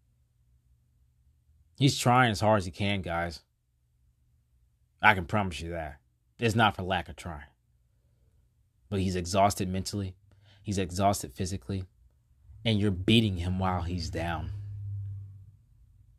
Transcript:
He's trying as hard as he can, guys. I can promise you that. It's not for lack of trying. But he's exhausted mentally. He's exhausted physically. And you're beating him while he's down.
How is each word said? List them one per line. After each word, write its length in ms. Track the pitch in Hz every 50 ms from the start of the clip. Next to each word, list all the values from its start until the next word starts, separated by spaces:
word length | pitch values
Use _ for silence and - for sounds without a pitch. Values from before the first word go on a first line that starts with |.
| _ _ _ _ _ _ _ _ _ _ _ _ _ _ _ _ _ _ _ _ _ _ _ _ _ _ _ _ _ _ _ _ _ _ _ -
He's 220 | 135 139 - -
trying 320 | - 127 120 127 127 117
as 80 | 104 90
hard 200 | 113 107 107 104
as 60 | 90
he 60 | 90
can, 300 | 82 - 104 101 101 98
guys. 400 | 87 90 82 85 85 85 80 - - _ _ _ _ _ _ _ _ _ _ _ _ _ _ _ _ _ _ _ _ _ _ _ _ _ _ _ _ _ _ _
I 120 | 92 107 107
can 100 | 95 85
promise 340 | - - 107 98 92 80 -
you 120 | 85 82
that. 260 | 85 82 78 73 69 - _ _ _ _ _ _ _ -
It's 160 | 117 117 95
not 220 | 117 113 104 - -
for 60 | 92
lack 260 | 90 95 87 85 -
of 80 | 78 -
trying. 260 | - 92 80 76 73 - _ _ _ _ _ _ _ _ _ _ _ _ _ _ _ _ _ _ _ _ _ _ _ _ _ _ _ _
But 120 | 107 98
he's 160 | 92 95 90 92
exhausted 500 | 87 87 95 98 98 101 - - 101 92
mentally. 480 | 92 92 90 - - 104 98 92 92 - _ _ - _ _ - - -
He's 160 | - 107 101 95
exhausted 560 | 95 82 87 92 98 98 101 - - 71 -
physically. 500 | - 101 87 101 92 - - 98 95 92 - _ _ _ _ _ _ _ _ _ _ _ - - - -
And 160 | 117 110 101
you're 120 | 101 107
beating 440 | 95 87 95 107 110 117 113 104 92 85
him 220 | 85 92 92 92
while 220 | 95 92 90 87
he's 280 | 82 85 90 87 80 76
down. 420 | - 80 82 85 85 78 78 - - - - - - - - - - - - - - - - - - - - - - _ _ _ _ - - _ _ _ - _ _